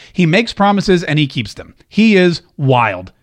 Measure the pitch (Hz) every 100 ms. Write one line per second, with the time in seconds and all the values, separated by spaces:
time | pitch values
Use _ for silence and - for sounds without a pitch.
0 | - - 170 185 233 - 202 202 185 180
1 | 165 151 139 - 107 - - _ _ -
2 | 220 190 180 170 - - 135 123 113 90
3 | 92 -